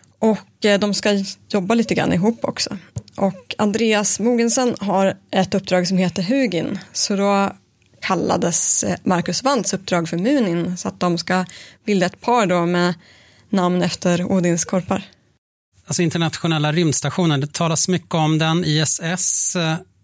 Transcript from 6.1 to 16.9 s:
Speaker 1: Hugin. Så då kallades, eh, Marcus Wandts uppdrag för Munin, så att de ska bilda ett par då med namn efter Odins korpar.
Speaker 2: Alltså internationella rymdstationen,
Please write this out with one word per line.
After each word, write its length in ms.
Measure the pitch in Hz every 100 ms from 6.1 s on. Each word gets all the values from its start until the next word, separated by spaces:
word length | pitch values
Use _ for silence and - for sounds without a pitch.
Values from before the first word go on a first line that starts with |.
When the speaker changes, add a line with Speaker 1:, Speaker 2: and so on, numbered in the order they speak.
| 185
Speaker 1:
Hugin. 560 | 180 277 247 170 - 185 -
Så 220 | - - 196
då 380 | 202 202 196 - _ _ _ _
kallades, 840 | - 180 - 180 175 165 - -
eh, 140 | 208 175
Marcus 400 | - 175 170 175
Wandts 300 | 262 277 -
uppdrag 360 | 190 - 175 160
för 80 | 170
Munin, 600 | 208 294 208 170 170 180
så 100 | 190
att 120 | -
de 180 | 180 170
ska 280 | - 185 180 - - - -
bilda 200 | 202 180
ett 160 | -
par 240 | - 247 196
då 200 | 180 170
med 280 | 175 175 175 - - - _ _
namn 320 | 196 180 180
efter 500 | 175 - 180 175 180
Odins 340 | 190 175 170 -
korpar. 380 | 190 175 196 - _ _ _ _ _ _ _ -
Speaker 2:
Alltså 160 | -
internationella 720 | 170 170 160 - 170 160 151
rymdstationen, 720 | 156 165